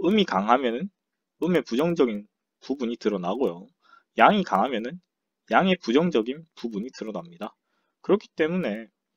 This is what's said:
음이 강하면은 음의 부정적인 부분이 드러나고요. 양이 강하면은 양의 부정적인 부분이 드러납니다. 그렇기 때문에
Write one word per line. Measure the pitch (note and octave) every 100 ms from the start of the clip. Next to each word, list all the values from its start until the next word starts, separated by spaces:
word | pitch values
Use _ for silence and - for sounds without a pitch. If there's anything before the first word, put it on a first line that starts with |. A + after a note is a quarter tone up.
| E3
음이 | G#3+ F#3+
강하면은 | F#2+ G#2 B2+ B2+ A#2+ G3 _ _ _ _ -
음의 | E3 F3
부정적인 | - A#2+ E3+ E3+ C3 G#2 G#2 _ _ _
부분이 | - C3+ A#2 A#2+
드러나고요. | A2 G2+ F2 A2+ A2+ E2+ G2 _ _ - _ -
양이 | B2+ G#3
강하면은 | - F#2+ A#2+ A#2 A#2 F3+ _ _ _ _ -
양의 | A2+ F#3+ F3+
부정적인 | - B2+ F3 C#3 A2+ D3 E3 -
부분이 | A#2 G#2 B2
드러납니다. | - G#2+ G2+ E2+ E2+ G#2 _ _ _ _ _
그렇기 | - G3+ - -
때문에 | D#3+ F#3 C#3 G#2 A2 _ _